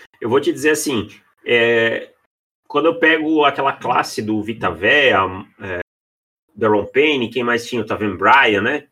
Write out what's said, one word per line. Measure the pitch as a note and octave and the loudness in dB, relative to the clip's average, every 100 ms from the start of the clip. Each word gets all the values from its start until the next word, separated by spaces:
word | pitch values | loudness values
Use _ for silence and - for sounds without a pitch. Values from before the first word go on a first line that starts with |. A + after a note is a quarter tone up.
| - _ | -20 _
Eu | A#2 | -2
vou | C3+ | 0
te | E3+ | 0
dizer | C3+ D3+ | 0 0
assim, | D3+ D3+ A#2 G2 - _ _ - | 0 -2 -4 -6 -14 _ _ 0
é, | A#2+ A#2 A#2 A2+ A2+ - _ _ _ _ _ - | 2 2 2 0 -2 -10 _ _ _ _ _ -6
quando | C#3+ D#3+ | 0 0
eu | E3 | 2
pego | D#3 D#3+ D#3 D#3 | 2 2 2 2
aquela | C#3+ - B2+ | 2 2 -2
classe | - A#2+ B2 G#2+ - | -2 -2 -2 -2 -6
do | G#2+ A2 | -4 -4
Vita | G#2 A2 F#2+ | -4 -6 -6
Vea, | E2 G#2+ C#3+ C3 G2 F#2 F#2+ - - | -2 2 4 4 2 0 -4 -14 -16
é, | G2 F2+ - _ _ _ _ _ _ | -10 -10 -10 _ _ _ _ _ _
Daron | - A2 G#2 G2 | -4 0 0 0
Payne, | C3 D#3 C#3 A2+ | 2 2 0 -2
quem | C3 | -4
mais | A#2+ A#2 - | -2 -4 -4
tinha? | A#2+ | -6
O | - | -4
Taven | G2 G#2 F2+ | -4 -4 0
Bryan, | G2+ B2 B2 G2+ | 4 4 4 2
né? | A#2 C#3+ - | 0 -4 -8